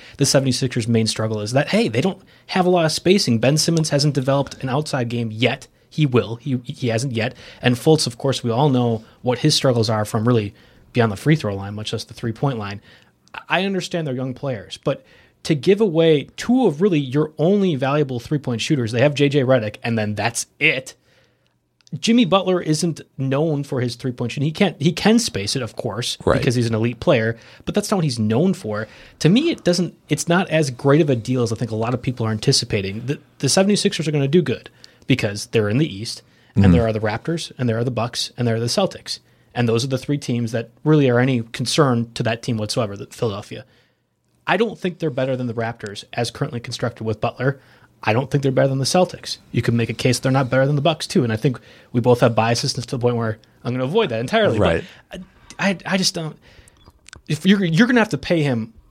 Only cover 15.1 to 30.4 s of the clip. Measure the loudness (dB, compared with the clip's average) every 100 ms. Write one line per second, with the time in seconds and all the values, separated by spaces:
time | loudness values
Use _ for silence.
15.1 | -20 _ _ -4 0 2 4 2 4 4
16.1 | 4 0 -6 0 2 2 2 2 2 0
17.1 | 0 -2 0 2 2 2 0 0 0 0
18.1 | -2 -4 -4 -2 -4 0 0 0 2 2
19.1 | 4 2 4 4 4 2 -6 -2 -2 -2
20.1 | -2 -2 -4 -8 0 0 0 -4 -16 _
21.1 | _ _ _ _ _ _ _ _ -4 2
22.1 | 4 4 2 2 0 0 0 0 -4 -10
23.1 | -6 -2 0 0 -2 -4 -2 -2 -4 -6
24.1 | -4 -6 -2 -2 0 0 0 -2 2 4
25.1 | 4 2 -4 -4 -4 -6 -6 -6 -6 -6
26.1 | -2 2 2 2 0 0 0 -2 -2 2
27.1 | 2 2 -4 -10 -12 -6 -4 0 0 0
28.1 | 0 0 2 2 0 -4 -6 -8 -14 -20
29.1 | 0 4 4 2 0 0 0 -2 -6 -4
30.1 | -4 0 0